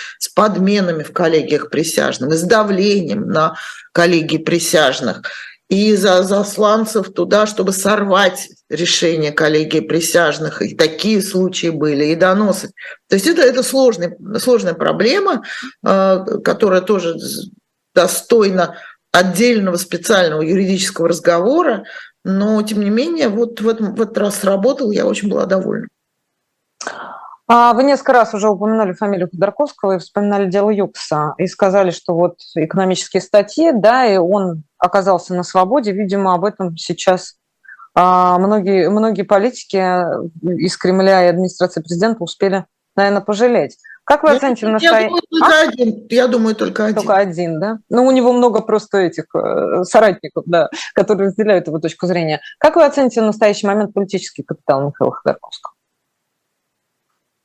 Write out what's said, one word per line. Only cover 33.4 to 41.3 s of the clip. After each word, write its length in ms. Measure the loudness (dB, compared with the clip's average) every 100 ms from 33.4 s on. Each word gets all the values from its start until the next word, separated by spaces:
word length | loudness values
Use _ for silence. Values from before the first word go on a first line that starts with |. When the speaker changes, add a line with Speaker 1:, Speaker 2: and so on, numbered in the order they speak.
| 0 0 2
Speaker 2:
да, 320 | 4 4 4
и 120 | 4 2
он 480 | 2 0 -2 -6 -12 -4
оказался 540 | 0 2 2 0 -2
на 100 | -6
свободе. 480 | -2 0 2 0 -2
Видимо, 420 | -2 -2 0 0
об 100 | 0
этом 320 | -2 -4 -8 -6
сейчас, 600 | -8 -4 0 0 -2 -20 _ _ -20 -20 -4
а, 420 | 2 4 6 4 4
многие, 500 | 2 0 2 2 2
многие 320 | 2 0 -2
политики 540 | 0 2 2 -4 -6 -2 0 0 -2 -4 -8 -8
из 320 | -6 -2 -4 -2
Кремля 500 | 0 2 4 4
и 20 |
администрации 520 | 4